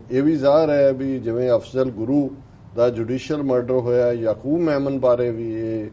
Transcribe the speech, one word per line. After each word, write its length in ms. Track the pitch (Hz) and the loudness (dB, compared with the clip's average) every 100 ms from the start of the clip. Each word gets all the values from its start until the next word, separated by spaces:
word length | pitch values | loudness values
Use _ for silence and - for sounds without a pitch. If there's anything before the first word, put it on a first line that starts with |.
| - | -4
ਇਹ 120 | 127 | 0
ਵੀ 140 | 147 160 | 2 2
ਜ਼ਾਹਰ 340 | 135 147 160 | 4 4 4
ਹੈ 220 | 143 139 | 4 2
ਵੀ 260 | 131 135 131 | 2 -2 -4
ਜਿਵੇਂ 320 | 113 117 127 | -4 -2 2
ਅਫਜ਼ਲ 400 | 117 - 131 131 | 0 0 -2 -2
ਗੁਰੂ 400 | 107 113 143 135 - - - - 104 | -2 -2 0 0 -6 -20 -20 -10 0
ਦਾ 140 | 120 | 0
ਜੁਡੀਸ਼ੀਅਲ 520 | 113 113 127 - 151 | 0 -4 -6 -4 -4
ਮਰਡਰ 320 | 139 123 120 | 0 0 0
ਹੋਇਆ, 380 | 127 120 120 120 | 0 2 2 2
ਯਾਕੂਬ 480 | 120 113 104 127 160 | 0 -2 -2 -2 0
ਮੈਮਨ 400 | 165 143 139 135 | 0 0 -2 0
ਬਾਰੇ 300 | 127 120 120 | 2 2 0
ਵੀ 240 | 113 113 | -4 -6
ਇਹ 320 | 113 113 113 104 | -6 -4 -6 -8